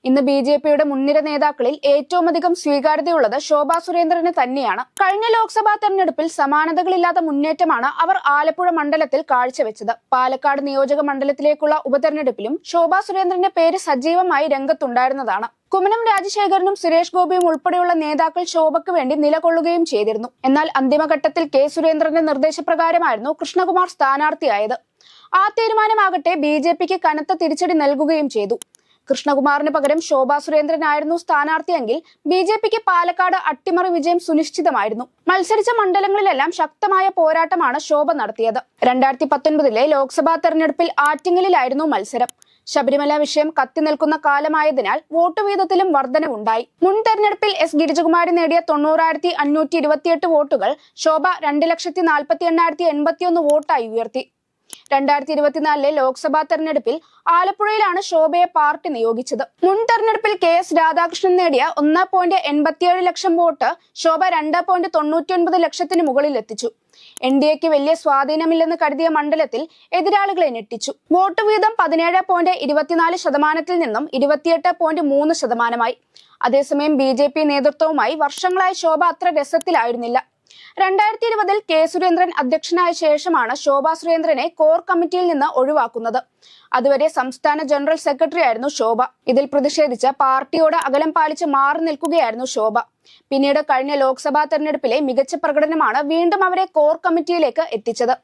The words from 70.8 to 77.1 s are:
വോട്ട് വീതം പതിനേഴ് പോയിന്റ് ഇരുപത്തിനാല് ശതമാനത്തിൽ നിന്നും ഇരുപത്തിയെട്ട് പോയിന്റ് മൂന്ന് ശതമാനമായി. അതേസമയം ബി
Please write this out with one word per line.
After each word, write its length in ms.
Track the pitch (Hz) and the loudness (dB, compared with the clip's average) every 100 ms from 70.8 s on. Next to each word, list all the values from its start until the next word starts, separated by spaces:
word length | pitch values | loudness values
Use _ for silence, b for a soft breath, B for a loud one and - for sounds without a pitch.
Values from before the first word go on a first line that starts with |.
| - - _ | -10 -12 _
വോട്ട് 260 | 349 392 370 427 | 0 2 0 0
വീതം 240 | 427 427 453 | 2 0 0
പതിനേഴ് 400 | 339 320 339 370 370 | -2 0 0 0 0
പോയിന്റ് 260 | 359 349 370 294 | 0 0 -2 -2
ഇരുപത്തിനാല് 520 | 294 294 330 330 349 | -2 -2 0 0 -2
ശതമാനത്തിൽ 520 | 339 285 302 320 311 349 | -2 0 0 -2 -4 -4
നിന്നും 240 | 285 214 302 262 | -2 -4 -6 -2
ഇരുപത്തിയെട്ട് 520 | 277 294 330 330 359 349 | 0 0 0 0 0 -2
പോയിന്റ് 260 | 330 320 294 | -2 -2 0
മൂന്ന് 240 | 277 302 330 | 0 0 -2
ശതമാനമായി. 560 | 226 233 233 233 233 - _ b b b 247 | -2 -2 -2 -2 -4 -4 _ b b b 0
അതേസമയം 480 | 269 277 285 302 285 | 2 2 -2 0 0
ബി 100 | 269 | 0